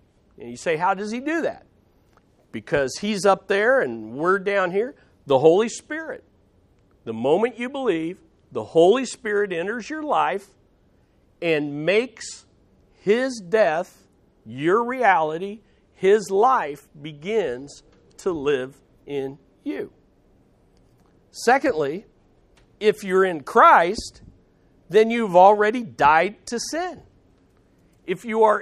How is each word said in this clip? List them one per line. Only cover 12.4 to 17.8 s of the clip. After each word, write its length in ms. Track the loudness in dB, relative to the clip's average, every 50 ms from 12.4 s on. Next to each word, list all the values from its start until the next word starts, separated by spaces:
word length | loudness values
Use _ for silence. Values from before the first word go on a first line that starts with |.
| -20 _ _ _ _ _ _ _ _ _ _
his 480 | _ _ 0 0 0 0 -4 -6 -10 -6 -2
death 600 | 0 2 2 2 2 -2 -4 -8 _ _ _ _ _ _ _ _ _ _ _
your 380 | -16 -12 -4 0 0 2 2 0
reality. 760 | -2 -2 0 2 4 4 4 2 -2 -4 -8 -10 -10 -12 -14 _ _ _ _ _ _ _
His 380 | _ 2 4 4 4 2 0
life 560 | 0 2 2 2 2 0 -2 -4 -8 -12 -18 _ _ -18
begins 840 | -16 -16 -16 -12 -10 -4 -2 -2 -2 -2 -6 -8 -12 -16 -20 -20